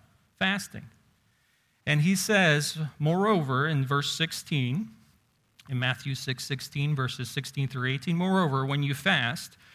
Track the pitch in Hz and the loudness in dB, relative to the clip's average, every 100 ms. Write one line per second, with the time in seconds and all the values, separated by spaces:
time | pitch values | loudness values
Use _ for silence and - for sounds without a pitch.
0 | _ _ _ - 190 196 - - - _ | _ _ _ -2 -2 -2 -6 -14 -18 _
1 | _ _ _ _ _ _ _ _ - 151 | _ _ _ _ _ _ _ _ 0 2
2 | 165 190 - 202 175 147 143 160 147 - | 4 2 4 4 6 4 0 -4 -8 -2
3 | 151 175 208 196 135 127 156 147 131 143 | 2 4 4 4 2 0 2 0 2 0
4 | 143 - 160 - - 147 123 151 220 - | 0 -2 -2 -4 -2 0 0 -2 -4 -12
5 | _ _ _ _ _ _ - 127 127 120 | _ _ _ _ _ _ -6 -2 -2 -2
6 | 139 131 - 127 - 135 - 143 147 139 | -4 -6 -6 -6 -6 -8 -6 -4 -2 0
7 | 127 - 120 147 131 143 135 135 127 135 | -2 -4 -6 -6 -6 -4 -4 -2 -2 -2
8 | - 170 185 190 165 135 135 143 143 139 | -2 0 2 2 2 2 0 0 0 0
9 | 196 160 117 165 - - - | 0 2 0 -4 -10 -16 -20